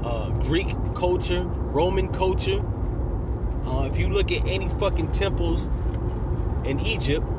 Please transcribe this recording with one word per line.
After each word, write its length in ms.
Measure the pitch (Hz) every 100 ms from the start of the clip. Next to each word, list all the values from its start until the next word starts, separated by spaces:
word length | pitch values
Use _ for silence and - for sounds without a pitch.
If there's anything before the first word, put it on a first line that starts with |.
Uh, 260 | 120 117 110 -
Greek 340 | - 165 196 - - -
culture, 480 | 180 180 - 175
Roman 680 | 180 - - 139 180 190 185
culture. 520 | - 185 - 190 196 - - - - - - - - - - -
Uh, 180 | -
if 160 | - -
you 100 | -
look 220 | 196 180
at 140 | 170 -
any 200 | 185 180
fucking 440 | - 202 - 156
temples 580 | - 196 139 170 165 - - - - - - - - - - -
in 140 | 135
Egypt 460 | 123 131 143 147 -